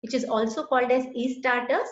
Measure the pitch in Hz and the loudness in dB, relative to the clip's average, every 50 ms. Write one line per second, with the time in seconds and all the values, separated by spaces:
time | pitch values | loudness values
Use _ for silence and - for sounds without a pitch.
0 | - 226 226 254 233 220 - 220 220 220 220 311 302 - 277 254 247 240 247 262 | -8 -2 -2 -2 0 0 0 0 0 0 0 -4 -2 0 2 2 4 4 2 2
1 | 254 254 - 247 233 262 254 - - 262 247 240 233 - 262 370 494 - | 2 -2 -4 -4 -2 -2 -4 -2 0 0 0 0 0 0 0 0 0 -2